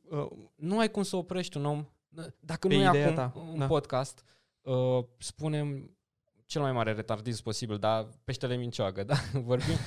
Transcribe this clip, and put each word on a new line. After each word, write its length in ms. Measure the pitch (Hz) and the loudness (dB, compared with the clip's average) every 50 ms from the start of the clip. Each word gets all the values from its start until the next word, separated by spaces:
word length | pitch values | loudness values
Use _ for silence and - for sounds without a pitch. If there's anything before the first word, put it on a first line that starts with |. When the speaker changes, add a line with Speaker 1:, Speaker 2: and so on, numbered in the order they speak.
| _ - | _ -8
Speaker 1:
uh, 160 | 165 147 143 - - - 107 110 _ | -6 -6 -4 -6 -8 -14 -18 -20 _
Speaker 2:
Nu 220 | - 151 170 196 220 | -8 -4 -2 2 2
ai 120 | 226 220 | 2 2
cum 120 | 220 214 196 | 0 -2 -2
să 140 | 185 - | -2 -2
oprești 400 | 185 175 - 180 185 175 - - | -4 -4 -4 -4 -4 -4 -4 -4
un 80 | 147 143 | -4 -2
om, 220 | 147 147 147 151 - _ _ _ _ - 160 165 160 - _ | -2 -2 -4 -6 -10 _ _ _ _ -16 -14 -14 -14 -16 _
dacă 280 | - 156 165 - - 190 | -10 -8 -6 0 2 4
Speaker 1:
Pe 60 | 190 | 6
Speaker 2:
nu 60 | 190 196 | 8 8
e 60 | 185 | 8
Speaker 1:
ideea 160 | 175 143 147 | 6 6 6
Speaker 2:
acum 100 | - 160 | 4 4
Speaker 1:
ta, 180 | 160 127 120 123 - 165 - 165 | 2 0 -2 -4 -8 -12 -8 -4
Speaker 2:
un 60 | 156 | -2
Speaker 1:
da. 80 | 139 | 2
Speaker 2:
podcast, 580 | 135 160 143 143 - - 127 135 - - - _ _ _ _ _ _ _ _ | 2 2 2 2 0 -2 -2 -2 -4 -8 -16 _ _ _ _ _ _ _ _
uh, 440 | _ 131 131 127 127 127 127 127 120 120 _ _ | _ -2 0 2 2 2 2 2 0 -2 _ _
spunem 720 | - - - - 151 156 151 151 147 147 143 135 - - - _ _ _ _ _ _ _ _ _ _ | -12 -12 -10 -6 -4 -2 -2 0 -2 -2 -4 -8 -10 -14 -20 _ _ _ _ _ _ _ _ _ _
cel 160 | - - 160 143 | -6 -2 0 0
mai 100 | 135 127 | 2 2
mare 200 | 120 113 110 107 | 2 2 2 0
retardism 500 | 107 107 110 113 107 110 123 117 107 - | -2 -2 -4 -4 -4 -2 -4 -6 -4 -4
posibil, 360 | 117 107 - 127 107 107 104 | -6 -4 -4 -4 -4 -4 0
dar 300 | 104 107 110 113 110 113 - - _ | 2 2 2 2 0 -4 -10 -12 _
peștele 320 | - 135 - - 127 123 | -8 -6 -4 -2 -2 -2
mincioagă, 480 | 123 123 120 - - 113 98 95 95 98 | -2 -4 -4 -2 0 0 0 0 -2 -2
<laughs> 60 | 104 147 | 0 0
da? 20 | 135 131 - - | 0 0 -2 -4
Vorbim, 420 | 139 120 120 127 123 - - - 117 - | -4 0 0 0 2 2 0 0 -2 0